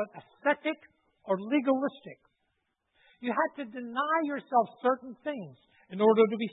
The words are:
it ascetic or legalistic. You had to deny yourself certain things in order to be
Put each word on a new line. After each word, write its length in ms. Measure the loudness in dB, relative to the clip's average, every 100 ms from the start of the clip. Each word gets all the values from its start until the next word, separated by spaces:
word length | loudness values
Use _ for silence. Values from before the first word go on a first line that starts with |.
it 160 | -4 -10
ascetic 560 | -20 _ -2 0 -4 -8 -12 _ _ _
or 160 | -4 -4
legalistic. 800 | 0 0 2 0 -2 -6 -16 -20 _ _ _ _ _ _ _ _ _ _
You 120 | -4
had 200 | 0 -2 -4
to 120 | -12
deny 460 | -12 -8 -4 -2 0
yourself 420 | -2 -4 0 2 2 0
certain 320 | 0 0 -6 -12
things 320 | -8 -8 -10 -18 _ _ _
in 120 | 2
order 240 | 4 6 4
to 80 | 0
be 140 | -6